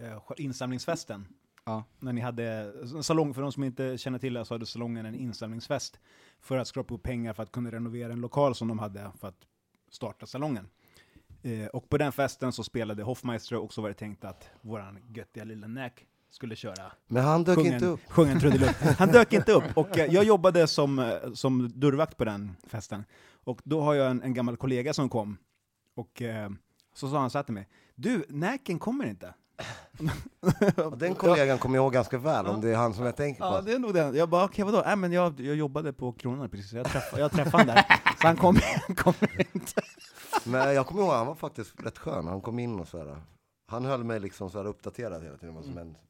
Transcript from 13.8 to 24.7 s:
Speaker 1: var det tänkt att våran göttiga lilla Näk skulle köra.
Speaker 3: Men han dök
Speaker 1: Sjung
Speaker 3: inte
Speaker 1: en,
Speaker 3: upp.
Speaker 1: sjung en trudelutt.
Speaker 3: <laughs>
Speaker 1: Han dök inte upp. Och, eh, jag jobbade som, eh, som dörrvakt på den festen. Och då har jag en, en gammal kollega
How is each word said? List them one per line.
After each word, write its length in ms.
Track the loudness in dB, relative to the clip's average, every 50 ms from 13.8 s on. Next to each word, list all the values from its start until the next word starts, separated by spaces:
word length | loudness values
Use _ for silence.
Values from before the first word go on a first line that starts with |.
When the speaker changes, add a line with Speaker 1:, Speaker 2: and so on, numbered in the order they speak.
Speaker 1:
var 60 | -8 -8
det 60 | -8
tänkt 300 | -8 -12 -12 -14 -14 -16
att 260 | -16 -16 -18 -20 -20 -20 _
våran 380 | -14 -12 -12 -12 -12 -14 -18 -20 -20 -18 -16
göttiga 300 | -16 -16 -16 -16 -16 -14
lilla 220 | -14 -14 -14 -14
Näk 400 | -12 -10 -10 -10 -12 -12 _ _ _ _ _ _ _ -18
skulle 220 | -14 -12 -12 -10
köra. 360 | -10 -10 -10 -10 -12 -14 -16 -20 _ _
Speaker 3:
Men 180 | -2 0 2 4
han 200 | 4 4 4 4
dök 120 | 4 4
Speaker 1:
Sjung 100 | 6 4
Speaker 3:
inte 200 | 4 2 2 0
Speaker 1:
en, 60 | 0
Speaker 3:
upp. 80 | -2 -4 -6 2
Speaker 1:
sjung 200 | 6 6 6 6
en 120 | 6 4
trudelutt. 360 | 6 6 6 6 4 4 2
Speaker 3:
<laughs> 220 | 2 2 2 4 6
Speaker 1:
Han 100 | 6 10
dök 240 | 10 10 10 8
inte 200 | 4 2 6 6
upp. 120 | 6 6 6 4 2
Och, 240 | 0 0 2 2 2
eh, 160 | 2 6 6
jag 100 | 6 8
jobbade 420 | 8 6 6 6 6 6 6 4
som, 320 | 4 4 2 2 2 2 0
eh, 340 | 0 -2 -2 -4 -6 -10 -6
som 380 | -2 0 0 2 0 0 -2 -2
dörrvakt 420 | 0 2 2 4 2 0 -2 -2
på 80 | -4 -4
den 320 | -4 -4 -6 -8 -10 -12 -14 -16
festen. 380 | -12 -12 -10 -10 -8 -10 -10 -12 -14 _ -20 -20 -20 _ _ -10
Och 160 | -10 -10 -8 -6
då 160 | -4 -2 0
har 140 | 2 2 4
jag 160 | 4 4 2
en, 120 | 0 0
en 120 | -2 -2 -2
gammal 220 | -2 -2 -2 -4
kollega 360 | -4 -2 -2